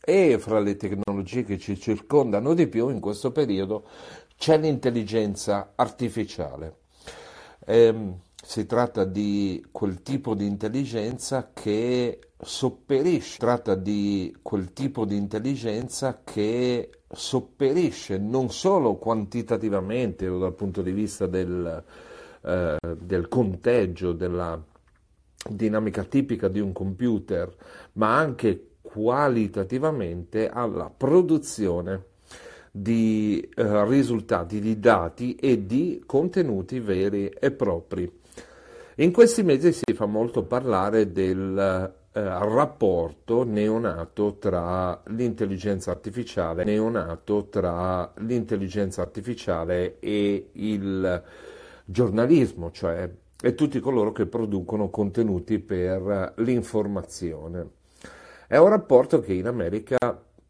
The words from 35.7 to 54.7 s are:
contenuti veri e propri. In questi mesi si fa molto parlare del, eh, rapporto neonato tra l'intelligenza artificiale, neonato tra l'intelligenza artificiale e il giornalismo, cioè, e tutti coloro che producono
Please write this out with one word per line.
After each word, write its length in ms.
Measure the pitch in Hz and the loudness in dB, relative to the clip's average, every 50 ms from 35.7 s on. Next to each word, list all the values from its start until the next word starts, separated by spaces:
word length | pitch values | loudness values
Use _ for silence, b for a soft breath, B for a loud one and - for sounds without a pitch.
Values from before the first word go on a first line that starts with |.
| 117 135 170 175 - - - | 0 0 0 0 -2 -6 -6
contenuti 720 | - - 135 165 180 - 190 170 135 104 95 87 - 131 127 | 0 0 0 0 2 0 0 0 0 0 -2 -4 -6 -8 -6
veri 480 | 113 104 95 90 95 101 101 101 101 98 | -2 0 0 2 2 0 0 -2 -2 -4
e 220 | - - - 143 | -4 0 0 0
propri. 720 | - - 123 101 87 85 - - 95 92 90 87 - - B B B B B B B B B B B B B B B B | 0 0 0 0 0 -2 -4 -6 -6 -4 -4 -6 -8 -16 B B B B B B B B B B B B B B B B
In 140 | 147 180 | 2 4
questi 300 | 175 233 240 226 233 233 | 8 8 8 8 8 4
mesi 300 | 196 170 139 139 160 175 | 4 4 4 6 6 4
si 200 | - - - - | 4 4 0 -2
fa 140 | 107 - 110 | 0 0 0
molto 380 | 101 107 107 117 117 - 123 92 | -2 0 0 0 0 0 -4 -2
parlare 640 | - 123 127 135 127 107 92 95 104 107 110 107 95 | 0 -2 -2 0 2 2 2 2 2 4 4 2 2
del, 840 | 85 92 95 92 92 95 98 95 95 98 98 95 92 92 92 92 - _ _ _ | 2 0 0 2 0 0 -2 -2 0 2 2 2 2 0 -2 -6 -8 _ _ _
eh, 100 | _ 107 | _ -4
rapporto 1200 | 104 95 92 90 101 107 110 131 151 - - - 113 98 90 85 82 82 78 - _ - 113 120 | -4 -2 -2 -2 0 2 2 2 2 2 0 0 2 2 2 2 0 -4 -6 -12 _ 0 0 0
neonato 960 | 127 120 107 104 104 107 110 117 117 101 87 85 82 - _ - 104 104 104 - | 2 0 0 0 2 2 0 0 -2 -2 -4 -4 -8 -8 _ -2 -2 -2 -2 -2
tra 640 | - 101 90 87 85 87 90 92 92 90 87 - - | -2 -2 0 0 -2 -2 -2 -2 -2 -2 -4 -6 -10
l'intelligenza 840 | - 110 113 123 117 113 117 113 98 98 90 95 104 98 92 - 98 | -10 -4 -2 -2 -2 -2 -2 -2 -4 -4 -4 -2 -2 -4 -2 -4 -6
artificiale, 720 | 87 - - 107 95 123 120 - - 101 87 82 82 87 | -6 -6 -8 -8 -8 -8 -8 -6 -4 -4 -2 -2 -2 -2
neonato 840 | 90 104 104 107 110 113 117 104 82 80 85 - _ - 104 104 101 - | 0 0 2 2 0 0 0 -2 -2 -4 -8 -8 _ 0 0 0 0 -2
tra 640 | - 104 90 87 85 87 90 92 92 90 87 - - - | -2 0 0 0 0 0 -2 0 0 -2 -4 -6 -8 -10
l'intelligenza 840 | 107 113 123 120 110 - 113 98 98 92 95 104 101 92 - - | -4 -2 -2 -2 -2 -2 -2 -4 -4 -4 -2 -2 -2 -2 -2 -6
artificiale 960 | - - - 110 98 123 120 - - 101 87 82 82 85 90 87 90 90 - - | -6 -6 -8 -10 -8 -8 -10 -6 -4 -4 -2 -2 -2 -2 0 0 -2 -4 -6 -8
e 520 | - - 104 104 104 101 101 95 - - | -6 -2 0 0 2 0 0 -2 -6 -10
il 720 | _ - 101 107 107 101 98 98 95 95 92 92 90 87 B B B B B B B B B B B B B | _ -6 -4 -2 -2 -2 -2 -2 -2 0 0 0 -2 -2 B B B B B B B B B B B B B
giornalismo, 840 | - 92 110 123 101 98 110 117 131 170 151 123 92 - - 85 85 | -4 0 2 2 2 4 2 4 6 6 6 6 2 0 -6 -10 -10
cioè, 400 | - - - 87 85 87 90 87 90 - _ _ _ - | -8 -4 -4 -2 -2 -2 -6 -8 -10 -14 _ _ _ -2
e 120 | - 123 123 | 0 0 2
tutti 240 | - 151 143 139 123 | 2 0 0 0 -2
coloro 320 | 98 135 135 117 104 107 | -2 0 2 2 2 0
che 140 | 104 - 104 | 0 -2 -4
producono 640 | - - 117 113 107 98 95 87 - | -2 -2 -4 -4 -2 -4 -4 -4 -4